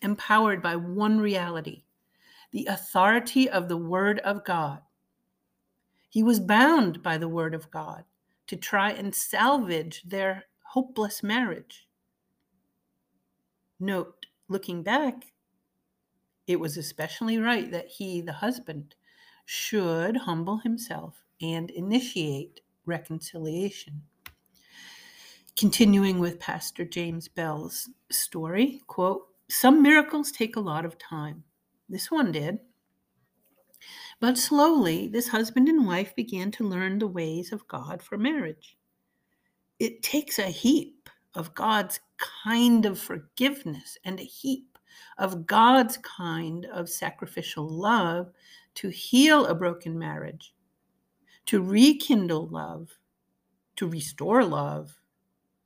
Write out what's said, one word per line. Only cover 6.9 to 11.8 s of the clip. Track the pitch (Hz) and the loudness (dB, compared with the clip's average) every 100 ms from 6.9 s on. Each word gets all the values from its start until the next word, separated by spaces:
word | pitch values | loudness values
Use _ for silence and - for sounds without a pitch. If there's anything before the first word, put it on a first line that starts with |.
| 160 | 0
by | 175 160 | -4 -2
the | 165 | -2
word | 165 160 | -2 -4
of | 160 - | -4 -10
God | 160 156 - - _ _ _ - | -14 -12 -16 -20 _ _ _ -14
to | - | -12
try | - 202 202 | -2 0 0
and | - 202 | -2 -6
salvage | - - - 233 285 196 165 160 - | -6 -6 0 2 2 0 -4 -4 -12
their | 175 196 190 190 - _ | -10 -4 -4 -4 -12 _
hopeless | - 254 262 - 208 - | -6 -4 -4 -4 -6 -4
marriage. | 202 226 233 160 - - | -2 -2 -2 -6 -12 -20